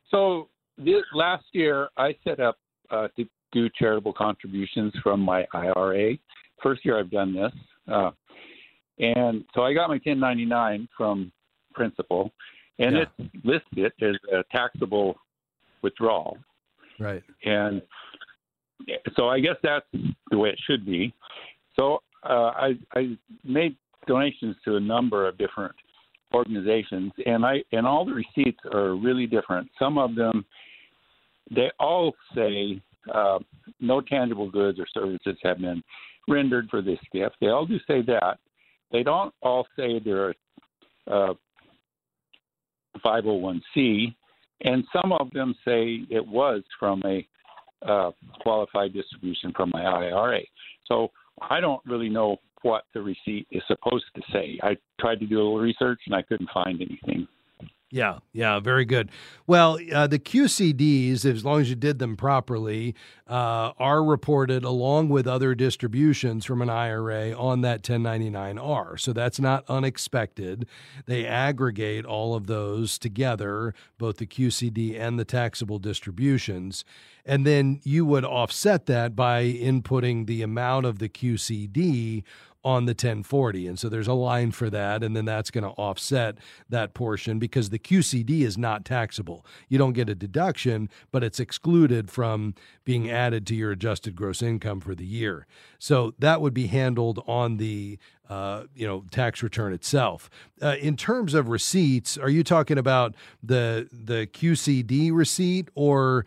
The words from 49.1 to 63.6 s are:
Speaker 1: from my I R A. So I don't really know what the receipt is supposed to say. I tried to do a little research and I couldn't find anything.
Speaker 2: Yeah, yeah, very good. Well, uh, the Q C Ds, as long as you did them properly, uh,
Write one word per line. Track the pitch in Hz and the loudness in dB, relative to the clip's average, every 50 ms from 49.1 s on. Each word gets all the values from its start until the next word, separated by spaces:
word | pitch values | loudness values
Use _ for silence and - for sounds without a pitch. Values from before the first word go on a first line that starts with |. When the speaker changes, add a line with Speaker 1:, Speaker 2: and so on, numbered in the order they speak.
| - - - 90 87 - - 90 85 | -12 -10 -8 -6 -6 -6 -8 -6 -4
Speaker 1:
from | - 92 87 87 | -2 -2 -2 -2
my | 82 87 | -2 0
I | 92 92 87 90 87 | 0 0 0 -2 0
R | 87 98 110 123 117 | 0 0 2 2 0
A. | 95 - - _ - - - - - _ | -2 -4 -6 _ -20 -20 -20 -20 -20 _
So | - 120 113 113 113 - - _ _ _ - - | -2 0 0 0 -2 -4 -12 _ _ _ -14 -4
I | - 135 165 | -2 0 0
don't | 180 160 139 - - | 2 0 -2 -2 -4
really | 127 123 117 117 110 | -4 -4 -2 -2 -2
know | 107 113 110 104 101 - _ _ _ _ - | 0 2 2 2 0 -2 _ _ _ _ 0
what | 123 110 107 - _ - | 0 0 0 -2 _ -8
the | 113 101 | -8 -6
receipt | 101 92 - - - 107 104 - - | -6 -6 -6 -6 -6 -6 -6 -8 -8
is | - - - | -8 -8 -4
supposed | - - - - 120 123 120 - - - | -4 -4 -2 0 -2 -2 -2 -4 -6 -12
to | - - - - | -16 -10 -4 -2
say. | 101 85 - - - - | -2 -2 -4 -6 -6 -6
I | 101 101 - - _ _ - | -6 -6 -6 -8 _ _ -4
tried | - 117 117 104 | -2 -2 -2 -2
to | 107 | -2
do | 104 110 | -2 0
a | 110 107 | 2 2
little | 104 107 110 | 2 0 0
research | 113 117 113 - - 123 120 - - | 0 0 0 0 0 -2 -2 -4 -4
and | - 101 | -2 -2
I | 95 90 | -2 -2
couldn't | - 113 107 92 - - | -2 -4 -6 -4 -4 -2
find | 95 90 92 90 82 | -2 -2 -2 -4 -6
anything. | 90 - - - - - - 87 85 - _ _ _ _ _ - - - - _ _ _ | -8 -10 -10 -10 -6 -4 -4 -4 -6 -8 _ _ _ _ _ -20 -20 -20 -20 _ _ _
Speaker 2:
Yeah, | 131 131 117 104 90 - - _ - | -4 -2 -2 -2 -2 -6 -12 _ -6
yeah, | 113 117 110 104 101 | -2 0 2 0 0
very | 101 123 127 131 127 | 2 2 2 4 4
good. | 110 131 123 110 - - - - - - - _ | 4 2 2 2 0 -6 -14 -20 -20 -20 -8 _
Well, | - 175 175 170 160 160 160 170 165 151 | 6 8 8 8 8 6 2 -4 0 2
uh, | 143 147 143 | 4 4 4
the | 147 143 | 4 0
Q | - - - 247 285 247 | 0 2 4 4 4 4
C | - - 202 165 147 | 4 4 4 4 4
Ds, | 123 147 151 147 135 127 127 131 120 123 | 4 4 6 6 4 4 2 2 2 2
as | 139 123 110 104 | 2 2 2 2
long | 139 147 151 | 2 4 4
as | 147 120 | 4 2
you | 127 | 0
did | 120 123 147 147 123 | 0 0 0 0 0
them | 127 117 110 | -2 -4 -4
properly, | 95 - 139 139 135 120 - 123 110 110 107 107 110 113 120 113 - - - - - _ - | -2 2 2 2 2 2 0 -4 -4 -4 -4 -4 -4 -4 -6 -6 -8 -14 -20 -20 -20 _ -6
uh, | 120 123 123 117 113 113 | -4 -2 0 0 0 0